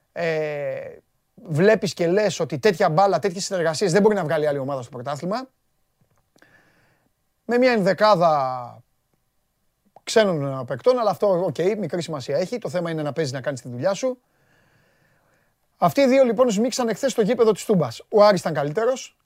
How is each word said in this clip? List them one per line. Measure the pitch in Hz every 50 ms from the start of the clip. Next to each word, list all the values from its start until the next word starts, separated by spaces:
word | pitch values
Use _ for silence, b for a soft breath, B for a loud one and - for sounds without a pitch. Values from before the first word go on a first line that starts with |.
| _ _
ε, | _ 175 170 165 160 156 156 151 147 143 143 135 131 - - - - - _ _ _ _ _ _ _
βλέπεις | - - 185 156 139 180 208 220 - 220 180 -
και | - 175 165
λες | 175 208 214 196 - -
ότι | 170 135 - 135
τέτοια | - 220 185 - 202 175
μπάλα, | 156 175 196 202 180 160
τέτοιες | 135 202 175 196 180
συνεργασίες | - 196 180 160 165 156 - 214 185
δεν | 160 208
μπορεί | 196 220 214
να | 196 165
βγάλει | 147 165 156 151 151
άλλη | 143 139
ομάδα | 131 135 143 135
στο | 123 -
πρωτάθλημα. | - 123 120 139 147 143 - 180 202 247 262 - _ _ _ _ _ _ _ _ _ _ _ _ _ _ _ _ b b b b b b b b b b b b b b b b _ _ _ _ _ _ _
Με | - 233 247
μια | 254 254
ενδεκάδα | 240 220 180 190 180 - 208 214 208 165 175 165 156 143 135 131 127 127 123 117 110 113 _ _ _ _ _ _ _ _ _ _ _ _ _ _ _ _ _ _ _ _ _ _ _ - _
ξένων | - - 226 214 196 175 151 139 139 135 131 131
παικτών, | 120 143 123 - 247 247 247
αλλά | 226 208
αυτό, | 175 - 208 208 185 170 185
οκ, | 180 135 - 165 190 220 214
μικρή | 196 151 - 180
σημασία | 160 - 160 143 123 - 139 156
έχει. | 185 180 247 233
Το | - 170
θέμα | 131 180 170 165
είναι | 165 156
να | 151 147 131
παίζεις, | 170 160 135 131
να | 139
κάνεις | 120 151 143 123
τη | - 131
δουλειά | 120 120 139 185 196
σου. | 185 254 262 254 - _ _ _ _ _ _ _ _ _ _ _ _ _ _ _ _ _ _ _ _ _ _ _ _ _ _ _ _ _ _ _ _
Αυτοί | 196 170 - 269
οι | 277 247
δύο, | 254 269 269
λοιπόν, | 240 226 190 262 247
σμίξαν | 202 196 226 254 - - 240 226
εχθές | 214 - - 269
στο | - -
γήπεδο | 214 180 247 226 233 220
της | 208 - -
Τούμπας. | - 214 175 147 120 113 - - _
Ο | - 214 208
Άρης | 214 202 175
ήταν | - 185 156
καλύτερος. | 156 143 147 151 208 226 247 269 240 - - _ _ _